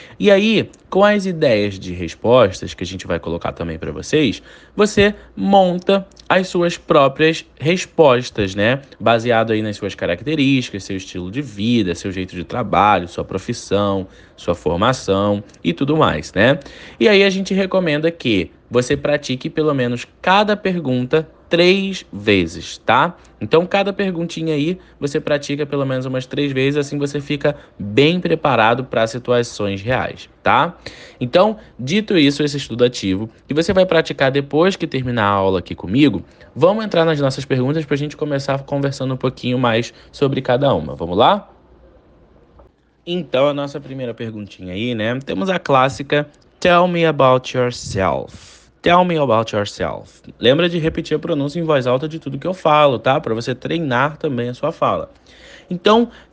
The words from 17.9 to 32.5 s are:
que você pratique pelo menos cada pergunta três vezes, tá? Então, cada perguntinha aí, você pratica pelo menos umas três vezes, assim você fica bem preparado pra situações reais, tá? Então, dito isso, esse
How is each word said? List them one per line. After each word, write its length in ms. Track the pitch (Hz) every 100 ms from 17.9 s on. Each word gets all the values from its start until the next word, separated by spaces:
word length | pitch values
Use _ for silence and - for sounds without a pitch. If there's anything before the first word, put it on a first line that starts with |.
| 147 160
que 400 | 165 127 98 82 - -
você 260 | 120 123 143
pratique 540 | 143 147 147 127 -
pelo 240 | - 156
menos 320 | 139 123 120 - _
cada 340 | - 196 208 208
pergunta 720 | 190 180 143 127 127 156 156 _ -
três 560 | - 180 196 196 185 -
vezes, 640 | 98 104 98 82 82 - -
tá? 400 | - 120 170 - - -
Então, 240 | 107 156 180
cada 260 | 196 196
perguntinha 640 | 190 196 165 170 165 160
aí, 240 | 151 151 185 - -
você 200 | 143 151
pratica 460 | 151 147 143 143 143
pelo 180 | 143
menos 220 | 135 131 131
umas 220 | 131 123
três 240 | 139 143
vezes, 260 | 131 135 147
assim 220 | 143 147
você 200 | 143 147
fica 360 | 139 143 147 147 - -
bem 400 | 101 110 147 180
preparado 640 | 170 160 147 117 110 123
pra 240 | 127 123 113
situações 760 | 123 123 123 117 - 104 98
reais, 480 | 104 127 82 - - _
tá? 340 | 92 113 165 - - - - -
Então, 380 | 123 175 214 214 - -
dito 360 | 127 202 214 190
isso, 280 | 143 143
esse 120 | 147